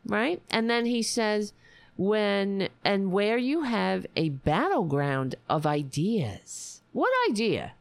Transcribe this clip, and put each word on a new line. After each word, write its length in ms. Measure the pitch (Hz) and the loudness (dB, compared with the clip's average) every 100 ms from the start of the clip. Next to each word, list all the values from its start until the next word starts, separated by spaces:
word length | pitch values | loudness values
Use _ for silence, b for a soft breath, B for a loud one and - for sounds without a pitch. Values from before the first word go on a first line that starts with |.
| 220 | -2
Right? 340 | 208 254 359 - | -2 0 -2 -2
And 220 | 226 226 | -2 0
then 160 | 233 233 | 0 0
he 160 | 240 | 0
says, 500 | 220 - 214 214 208 B B B B - | -2 0 0 0 -2 B B B B -2
"When, 720 | 190 214 208 202 196 196 190 - | 0 2 2 2 0 -2 -4 -2
and 300 | - 202 196 | 0 2 2
where 240 | 190 208 240 | 2 2 2
you 280 | 254 320 | 0 -2
have 420 | 277 220 185 185 - - | 0 0 0 -2 -4 -2
a 140 | 160 | -2
battleground 1040 | 135 - 160 339 349 170 139 143 135 131 - - | 0 0 2 2 0 0 0 0 0 -2 -6 -2
of 160 | 156 151 | 0 2
ideas." 1120 | 151 139 143 185 226 117 90 - - - - _ | 0 -2 -2 0 0 -2 -6 -14 -14 -14 -16 _
What 180 | 226 427 508 480 | -2 2 2 2
idea? 440 | 208 226 120 64 - | 2 0 0 -4 -14